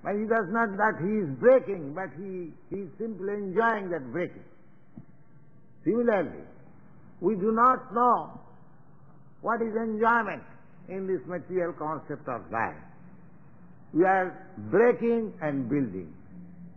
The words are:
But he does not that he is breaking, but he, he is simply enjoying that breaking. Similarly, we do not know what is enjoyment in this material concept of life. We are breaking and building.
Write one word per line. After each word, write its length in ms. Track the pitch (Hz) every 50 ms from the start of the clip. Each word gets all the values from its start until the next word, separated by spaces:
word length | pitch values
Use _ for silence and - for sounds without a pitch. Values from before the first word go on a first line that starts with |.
| -
But 120 | - 202
he 100 | 208 220
does 200 | 208 226 226 208 160
not 260 | 208 226 233 220 190
that 220 | 196 208 214 - -
he 220 | 156 190 214 214 190
is 60 | 147 135 123
breaking, 560 | 185 240 262 254 254 202 196 180 151 139 147
but 160 | 180 190 160 - -
he, 320 | 196 196 185 185 175 156 151 - - -
he 140 | 170 196 202
is 60 | 156 135 -
simply 340 | 226 226 220 170 185 196 202
enjoying 560 | 208 202 190 175 202 226 233 226 208 196 180
that 220 | 170 160 135 120
breaking. 320 | 113 170 180 - - - - - - - - - - - - - - - - - - - - - - - - - - - - - - - -
Similarly, 600 | 151 208 240 240 233 220 190 160 117 85 - - - - - - - - - - - - - - - - -
we 140 | - 185 220
do 160 | 180 180 220
not 420 | 220 226 240 254 262 - - - 185
know 460 | 233 247 247 226 180 151 131 - - - - - - - - - - - - - - - - - - - - - -
what 200 | - 196 226 220
is 120 | 226 226 208
enjoyment 680 | 226 226 226 220 214 226 226 233 226 220 196 165 135 - - - - - - - - - -
in 180 | 185 196 190
this 140 | 190 190 175 -
material 460 | - 180 175 - - 180 185 170 170 170
concept 540 | - 156 151 156 135 - - 147 - -
of 140 | - 123 113 92 -
life. 300 | 113 113 110 95 - - - - - - - - - - - - - - - - - - - - - - - - -
We 100 | 147 180
are 440 | 185 190 190 185 180 - - - - - - - -
breaking 640 | - 190 233 247 233 - 226 233 233 233 220 202 180 -
and 280 | 160 151 143 139 127 110
building. 440 | 139 147 135 110 90 95 87 78 - - - - - - - - - - - - -